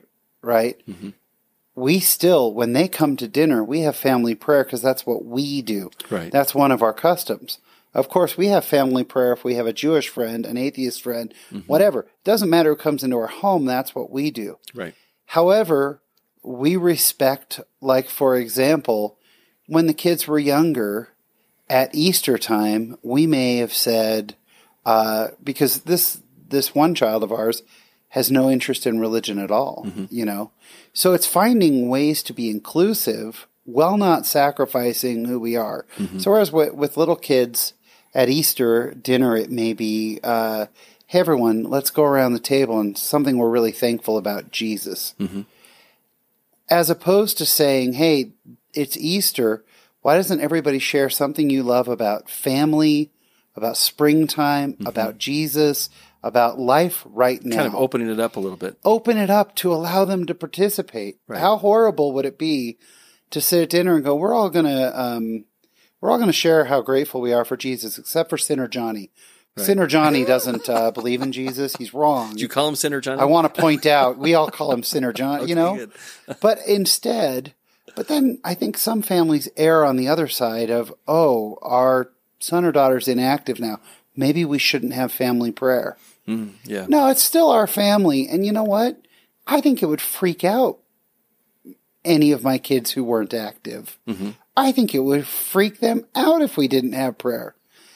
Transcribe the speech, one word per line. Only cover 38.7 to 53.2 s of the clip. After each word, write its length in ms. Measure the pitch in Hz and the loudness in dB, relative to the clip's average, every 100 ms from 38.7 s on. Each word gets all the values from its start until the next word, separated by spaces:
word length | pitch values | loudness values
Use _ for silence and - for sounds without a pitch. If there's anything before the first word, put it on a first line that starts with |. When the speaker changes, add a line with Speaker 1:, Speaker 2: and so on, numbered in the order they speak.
| 117 123 127 | 2 0 -6
Speaker 1:
dinner, 380 | 127 127 127 113 | 0 2 2 0
it 140 | 110 | -2
may 200 | 123 113 | -2 -2
be, 460 | 107 110 107 110 107 | -2 -2 -2 -4 -4
uh, 420 | 123 117 110 110 104 _ - _ _ | -2 -2 -2 -4 -6 _ -20 _ _
"Hey, 140 | 180 | 0
everyone, 420 | 165 139 117 113 117 | 2 2 2 0 -2
let's 260 | 139 - | -4 -2
go 100 | - | 2
around 300 | 147 139 127 | 2 4 2
the 60 | 117 | 0
table 400 | - 135 127 113 | 0 0 2 0
and 180 | 104 98 | -2 -4
something 400 | - 147 139 123 | -2 0 2 2
we're 140 | 117 | 2
really 200 | 120 113 | 2 0
thankful 460 | - 120 117 - 110 | 0 -2 0 -2 -2
about, 320 | 101 101 - | -2 -6 -8
Jesus." 640 | - 113 104 98 92 - - | -6 -6 -6 -8 -10 -10 -8
Speaker 2:
Mm-hmm. 220 | 98 98 101 _ _ _ _ _ _ _ _ _ _ _ - | -8 -8 -14 _ _ _ _ _ _ _ _ _ _ _ 0
Speaker 1:
As 200 | 170 160 | 2 2
opposed 480 | 165 170 202 208 - | 0 2 2 2 -2
to 60 | 156 | -2
saying, 480 | - 143 135 127 | 2 2 2 0
"Hey, 380 | 127 165 143 113 _ - 123 _ | 2 2 2 0 _ -20 -20 _
it's 220 | 151 139 - | -8 -6 -6
Easter. 640 | 151 196 190 - 113 110 _ _ _ _ | -4 -2 -2 0 0 -2 _ _ _ _
Why 140 | 135 165 | 2 2
doesn't 240 | 190 160 | 2 -2
everybody 400 | 147 165 147 135 | -2 -2 0 -2
share 300 | - 147 135 | 0 0 0
something 400 | - 143 151 147 | 0 -2 0 0
you 140 | 135 | 0
love 240 | 123 123 123 | 2 0 0
about 420 | 113 110 104 - | -2 -2 -2 -8
family, 800 | - 139 135 151 151 156 147 151 _ | -8 -2 0 2 2 2 2 -2 _